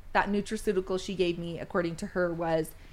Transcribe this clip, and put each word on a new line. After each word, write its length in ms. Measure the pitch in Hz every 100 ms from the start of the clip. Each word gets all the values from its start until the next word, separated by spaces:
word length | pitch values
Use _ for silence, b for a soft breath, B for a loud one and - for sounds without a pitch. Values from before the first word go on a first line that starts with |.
| -
that 160 | 202 190
nutraceutical 680 | 208 196 220 - 190 185 190
she 100 | 185
gave 240 | 185 175 170
me, 200 | 170 165
according 380 | - 196 170 165
to 100 | 202
her, 240 | 185 175
was, 380 | 165 170 160 160 - b